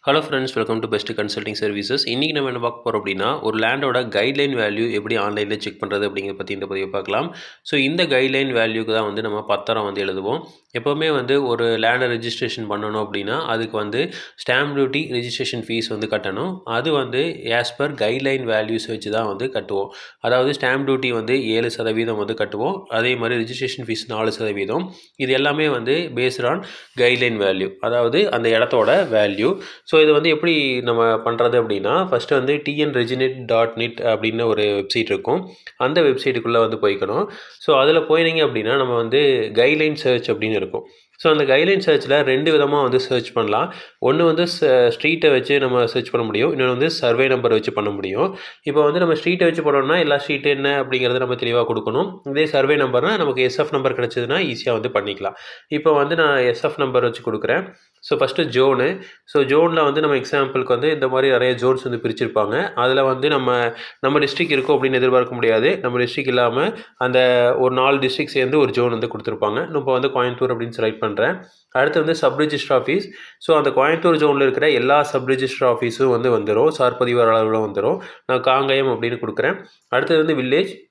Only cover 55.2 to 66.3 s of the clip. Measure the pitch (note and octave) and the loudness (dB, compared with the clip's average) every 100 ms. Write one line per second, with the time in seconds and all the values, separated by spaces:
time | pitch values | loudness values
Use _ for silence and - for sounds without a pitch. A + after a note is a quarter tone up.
55.2 | G2 - - - _ D3+ D#3 D3 C#3 E3 | -8 -8 -20 -20 _ 0 2 2 2 2
56.2 | D#3 C3+ B2 A#2 D3 D3 C3+ B2 B2 A2+ | 2 4 2 0 -4 -2 0 2 0 -2
57.2 | - G#2+ - D3 F#3+ - _ _ - D3+ | -6 -4 0 -2 -2 -16 _ _ -4 0
58.2 | C3+ - D3+ A#2+ C3+ B2 C3+ F#3 - - | 0 0 0 2 4 4 0 -2 -12 -20
59.2 | _ D3 C3 D3 E3 E3 D3 C#3+ D3+ C3+ | _ 0 4 4 4 4 2 2 0 0
60.2 | C3 C#3+ C3 C3 B2+ A#2+ D3+ D3+ C3 C3 | 0 -2 0 -2 0 0 2 0 0 2
61.2 | C3+ B2 B2+ A#2+ B2+ C3 B2+ A#2+ A#2 G#2 | 4 4 2 2 2 2 -2 -4 -4 -2
62.2 | A2+ A#2 G2+ B2+ G3 - B2+ C3+ C3+ B2+ | 0 0 0 -2 -2 0 2 2 2 2
63.2 | C#3+ C#3+ B2+ B2 A#2 A#2 - - C3+ D3 | 0 0 2 0 0 -4 -16 -4 0 2
64.2 | C#3 - E3 C#3 C3 C#3 C3 B2+ B2+ B2+ | 0 -2 0 0 2 2 2 2 4 2
65.2 | B2 B2 A2+ A2 C3 F#3+ B2+ B2 B2 - | 2 0 2 4 2 0 -2 -2 -2 -2
66.2 | C3 | -2